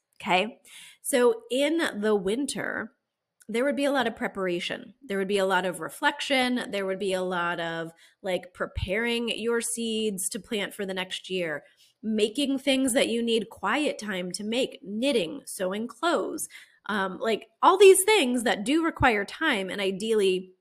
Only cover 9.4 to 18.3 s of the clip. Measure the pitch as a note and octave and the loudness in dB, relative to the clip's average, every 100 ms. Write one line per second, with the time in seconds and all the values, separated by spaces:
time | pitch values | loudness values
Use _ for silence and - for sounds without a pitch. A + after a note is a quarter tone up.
9.4 | A3+ A#3 - - A3+ A3 G#3+ F#3 - G3+ | -2 -2 -2 -4 -2 -2 -2 -2 -6 -6
10.4 | - G#3+ F#3 - G3 F#3 F#3 - - F#3 | -6 -4 -4 -6 -6 -6 -6 -8 -6 -4
11.4 | E3 D3 - _ _ _ G#3+ A3 G#3+ A3 | -4 -6 -10 _ _ _ -4 0 0 0
12.4 | C#4 C4+ C#4+ C4 C4 A#3+ - A#3 A#3 A3+ | -2 0 2 2 2 2 2 0 2 0
13.4 | G3 - G3 C4 D4 - G#3 F#3 F3+ F3 | -2 -6 -2 0 0 -4 -6 -6 -6 -6
14.4 | G#3 A#3 B3 - F3+ G#3+ C4+ A#3 D#3+ - | -4 -2 -2 -6 -10 -2 0 0 -2 -6
15.4 | - - F#3 G3+ A#3+ - E4+ B3+ - E4+ | -12 -6 -4 -4 -8 -4 0 0 -2 -6
16.4 | - - - _ - G#3 F#3+ F#3 A3+ G#3 | -10 -14 -20 _ -6 -2 -2 -2 -2 -2
17.4 | - - C#4 F#4+ G4 F#4 - G#4 B3 | -4 2 4 10 10 10 8 4 4